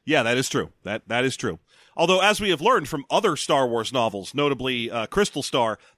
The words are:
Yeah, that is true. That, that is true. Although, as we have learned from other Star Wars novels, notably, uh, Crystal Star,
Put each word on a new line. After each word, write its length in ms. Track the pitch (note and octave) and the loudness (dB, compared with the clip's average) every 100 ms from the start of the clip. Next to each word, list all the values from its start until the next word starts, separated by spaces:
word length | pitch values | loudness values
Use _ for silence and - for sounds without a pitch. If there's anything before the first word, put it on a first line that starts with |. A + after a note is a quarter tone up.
Yeah, 180 | - D3+ | -2 0
that 140 | A2+ B2 | 2 0
is 140 | C3+ | 0
true. 220 | C#3 D#2+ _ | -2 -4 _
That, 260 | F#2 A2 - | -8 -8 -4
that 160 | A#2 | -2
is 140 | C3 - | 0 -2
true. 200 | A2+ D#2+ _ _ _ - | -6 -6 _ _ _ -2
Although, 240 | E3+ F#3 | 2 4
as 180 | F#3+ G#3+ | 4 2
we 120 | G3 | 0
have 100 | D#3+ | 0
learned 280 | F3+ B3 D3 | 2 2 0
from 180 | D3+ C3+ | -8 0
other 260 | D#3+ G#3 D3+ | 2 2 0
Star 300 | - D3 B2+ | 0 2 2
Wars 240 | A#2 G#2+ | 0 -2
novels, 440 | B2+ A2+ G2+ F#2 | 0 0 -2 -8
notably, 560 | C3 D3 C3+ C3 B2+ A2+ | -2 -2 -2 -4 -4 -4
uh, 160 | A2+ A2 | -6 -4
Crystal 360 | - G3+ D3 | 0 0 -2
Star, 360 | - C#3+ A#2 G#2 _ | -4 0 0 -2 _